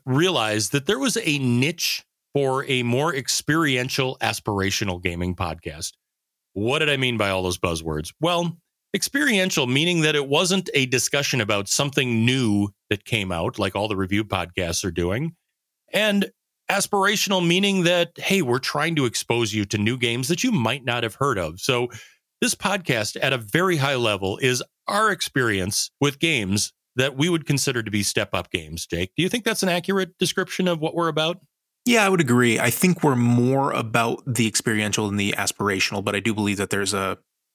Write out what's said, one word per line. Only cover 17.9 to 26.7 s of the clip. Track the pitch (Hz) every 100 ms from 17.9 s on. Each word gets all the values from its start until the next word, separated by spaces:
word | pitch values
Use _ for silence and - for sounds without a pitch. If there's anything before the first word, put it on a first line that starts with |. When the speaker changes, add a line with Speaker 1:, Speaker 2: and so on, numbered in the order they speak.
| 175 170 -
Speaker 1:
hey, | - 196
we're | 135 123
trying | - 147 156 160
to | 123
expose | - - 117 113
you | 107 101
to | 107
new | 104 127
games | 120 120 127
that | 175
you | 254
might | 202 110 135 123
not | 120
have | 113 -
heard | 139 107
of. | 82 85
So | - 123 123 107 - _ _ -
this | 247 -
podcast, | 202 202 170 120 107 -
at | 139
a | 131
very | 104 151 185 165
high | 135 135
level, | 117 101 95 104
is | 131 123 - _ -
our | 202 220
experience | 180 - 139 120 98 92 - - -
with | 143 139
games | 165 147 98 104 -